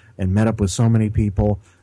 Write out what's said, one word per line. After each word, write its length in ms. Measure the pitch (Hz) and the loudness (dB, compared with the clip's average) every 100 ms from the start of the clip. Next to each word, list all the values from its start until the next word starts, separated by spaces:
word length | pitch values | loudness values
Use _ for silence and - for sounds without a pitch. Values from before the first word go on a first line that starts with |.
| - - | -14 -6
and 160 | 92 | -2
met 140 | 101 110 | 0 0
up 140 | 110 | 0
with 100 | 98 | -2
so 180 | - 117 | 0 2
many 220 | 113 110 | 2 0
people, 500 | 110 104 - 104 101 - _ | -2 -2 0 0 -2 -8 _